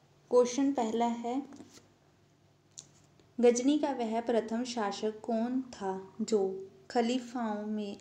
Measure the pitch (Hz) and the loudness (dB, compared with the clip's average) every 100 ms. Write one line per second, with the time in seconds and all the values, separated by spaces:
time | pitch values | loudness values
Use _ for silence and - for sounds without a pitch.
0 | _ _ _ 247 247 285 277 277 226 226 | _ _ _ 4 6 4 0 2 0 2
1 | 233 233 233 262 - - - - - _ | 0 0 -4 -4 -6 -14 -20 -20 -20 _
2 | _ _ _ _ _ _ _ - - - | _ _ _ _ _ _ _ -20 -20 -20
3 | _ _ _ - 240 240 254 294 294 247 | _ _ _ 4 6 6 4 2 2 0
4 | 226 226 233 233 220 226 254 240 202 196 | -2 -2 0 0 0 -4 -4 -2 -4 -2
5 | 220 214 - 226 233 262 254 - 196 190 | -4 -4 -4 -2 0 -2 -4 -6 -6 -6
6 | - - 220 214 190 - - - - 240 | -8 -8 0 2 0 -4 -12 -18 -2 0
7 | 233 254 - 254 226 208 208 214 202 - | 2 0 -4 -6 -4 -4 -4 -4 -6 -8